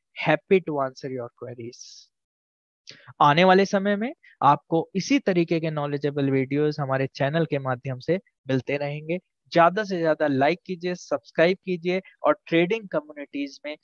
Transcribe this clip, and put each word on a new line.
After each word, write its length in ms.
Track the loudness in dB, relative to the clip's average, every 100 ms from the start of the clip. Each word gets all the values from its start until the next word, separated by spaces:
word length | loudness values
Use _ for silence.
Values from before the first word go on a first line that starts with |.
| _ -6
happy 420 | 0 0 2 0
to 180 | 0 -4
answer 300 | -6 -6 -10
your 180 | -10 -10 _
queries। 440 | -16 -14 -16 -16 -20 -20 -20 _ _ _ _ _ _ _ _ -20 -20 2
आने 220 | 4 6
वाले 220 | 6 6 4
समय 300 | 0 -2 -2
में 160 | -4 -10 _ _
आपको 480 | 2 2 _ -4 -2 -6
इसी 240 | 0 0
तरीके 380 | 2 0 0 0
के 120 | -2
knowledgeable 580 | -4 -4 -4 -4 -2 0
videos 480 | 0 0 0 -2 -2
हमारे 280 | -4 -2 -4
channel 360 | -2 -2 0 -2
के 140 | -2
माध्यम 400 | -4 -6 -6 -10
से 180 | -4 -4 -4 _ -2
मिलते 300 | -2 -2 -4
रहेंगे। 400 | -4 -8 -6 -8 -8 _ _
ज्यादा 320 | 4 4 4
से 160 | -4 -2
ज्यादा 280 | 0 0 0
लाइक 320 | 2 2 0 -6
कीजिए, 300 | -8 -6 -8
subscribe 600 | -6 -8 -6 0 2 2 -4
कीजिए 360 | -6 -2 -4 -6 _
और 140 | 0 0 2
trading 400 | 2 2 0 -4
communities 720 | -6 -6 -16 -12 -8 -10 -10 -14
में 100 | -14